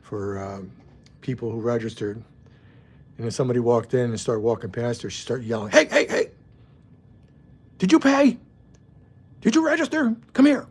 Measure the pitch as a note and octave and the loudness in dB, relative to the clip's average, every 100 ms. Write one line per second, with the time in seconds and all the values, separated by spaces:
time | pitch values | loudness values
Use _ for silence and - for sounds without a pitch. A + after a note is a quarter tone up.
0 | - G#2+ G2+ G2 G2 G2 F#2 - - - | -10 -8 -6 -8 -8 -12 -14 -20 -20 -20
1 | - - - A#2+ A#2 A2+ A2+ A#2+ A2 - | -20 -14 -8 -6 -6 -4 -2 -2 -4 -6
2 | G#2 G#2+ - - - - - - - - | -8 -8 -16 -20 -20 -20 -20 -20 -20 -20
3 | - - A#2 - C3 B2 A#2 A#2+ A2 B2+ | -20 -10 -8 -2 0 2 2 2 2 -2
4 | B2 A2 - A2+ A2 A2+ G#2 G2 A#2+ A#2 | -2 -4 -4 -2 0 -2 -4 -6 -6 -6
5 | G#2+ - - C3+ A2+ A#2 G#3 - D#4 - | -8 -12 -8 -6 -4 -6 2 2 2 0
6 | - - - - - - - - - - | 0 -2 -4 -8 -20 -20 -20 -20 -20 -20
7 | - - - - - - - - F#3 D#4+ | -20 -20 -20 -20 -20 -20 -20 -4 4 6
8 | C#4 C#4 C#4 - - _ - - - - | 6 6 4 2 -12 _ -20 -20 -20 -20
9 | - - - - - C4+ D#4+ D#4+ D#4 D#4 | -20 -20 -20 -2 2 2 2 0 -2 0
10 | B3 A3+ - - C#4+ C4+ - | -2 -2 -6 4 4 4 -2